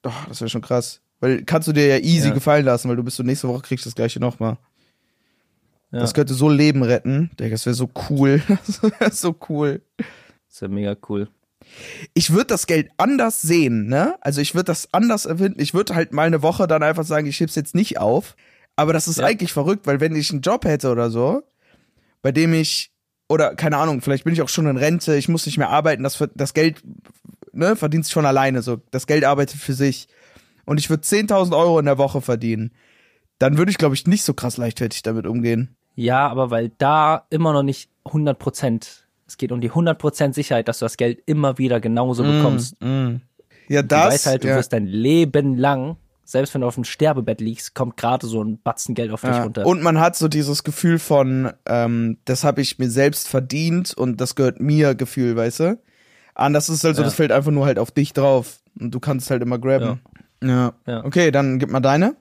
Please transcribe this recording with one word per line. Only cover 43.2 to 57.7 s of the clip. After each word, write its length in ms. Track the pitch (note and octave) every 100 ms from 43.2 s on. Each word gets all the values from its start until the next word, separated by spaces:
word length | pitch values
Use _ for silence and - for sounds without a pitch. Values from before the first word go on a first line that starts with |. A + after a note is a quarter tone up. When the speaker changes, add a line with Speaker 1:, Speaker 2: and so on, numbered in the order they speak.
| _ _ _ _ -
Speaker 1:
Ja, 140 | C#3+
Speaker 2:
Du 60 | C#3
Speaker 1:
das, 240 | D3 E3+
Speaker 2:
weißt 120 | C#3 D3
halt, 160 | C3
du 20 | B2+
Speaker 1:
ja. 80 |
Speaker 2:
wirst 160 | C3+ -
dein 140 | A#2 G2+
Leben 720 | G#2 B2+ E3 D#3 D3 C#3 B2
lang, 400 | C#3 C#3 C3+ E3 _ _
selbst 300 | - C3 C#3
wenn 80 | C#3
du 60 | B2
auf 80 |
dem 80 | A#2+
Sterbebett 560 | A#2 - D3+ C3+ A2+ A2
liegst, 340 | A2+ A2+ -
kommt 220 | - A#2+ -
gerade 300 | A#2 B2 A#2
so 140 | A2+
ein 160 | G#2+ A2
Batzen 340 | - - -
Geld 160 | A#2 A2+
auf 100 | A2
dich 100 | B2+
Speaker 1:
Ja. 120 | B2
Speaker 2:
runter. 220 | A2+ -
Speaker 1:
Und 160 | C#3 F3+
man 180 | E3 D#3+
hat 160 | E3+
so 120 | - D#3
dieses 340 | D3+ C#3+ C#3+
Gefühl 360 | - - E3+ E3
von, 520 | - C#3+ C3 C3 C3 -
ähm, 520 | - A#2+ A#2 A#2 A2+ A2+
das 180 | - B2+
hab 140 | D3 C#3+
ich 200 | C3 -
mir 100 | B2+
selbst 380 | A#2 C#3 D3+ -
verdient 640 | C3+ B2+ D3 E3 F3 F3+
und 280 | - B2+ A2
das 140 | B2+
gehört 240 | - C3 -
mir 340 | C#3+ D3+ C#3+
Gefühl, 400 | B2 C3 - A#2+
weißt 240 | A#2 A#2 -
du? 180 | E3 A3+ _ _ _ _ _
Anders 340 | - C#3 D3+ D3+
ist 60 | D#3+
es 60 |
halt 100 | D#3+
so, 60 | D3+
Speaker 2:
Ja. 60 | C#3+
Speaker 1:
das 80 |
fällt 160 | - D3+
einfach 200 | C3 C#3+
nur 140 | D3
halt 120 | C#3